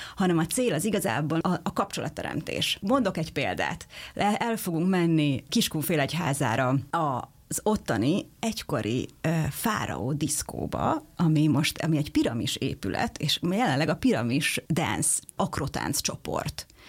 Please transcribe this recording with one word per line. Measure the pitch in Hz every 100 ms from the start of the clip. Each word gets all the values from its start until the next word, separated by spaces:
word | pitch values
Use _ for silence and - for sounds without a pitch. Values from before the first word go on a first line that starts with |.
| - -
hanem | 185 165
a | 160
cél | 254 240
az | 156
igazából | 208 196 190 117 151 160
a, | 180 180
a | 185
kapcsolatteremtés. | - 196 - - - - - - - - -
Mondok | 196 269 262 180
egy | 156
példát. | 147 104 92 76 - - - -
Le-, | - 202 220
el | 233 220
fogunk | 185 160 180
menni | 185 165 156 147 131 -
Kiskunfélegyházára | 233 - 156 143 156 135 160 151 - 123 113 127 135 -
a, | 165 147 123 - - -
az | -
ottani | 214 208 - 107 127 190 - -
egykori, | 226 - - 123 101 127 - -
ö, | 156 160 147
fáraó | - 226 214 - - 120
diszkóba, | 147 151 - - - 76 - - - - -
ami | 165 151 156
most, | 143 151 -
ami | 160 151
egy | 147
piramis | 302 - 117 - -
épület, | 131 - 98 - 226 -
és | 151 - 175
jelenleg | 196 220 135 170
a | 185
piramis | 254 143 117 135 - - -
dance, | 156 127 - - - - -
akrotánc | 165 - 143 - - -
csoport | - - - - - - - -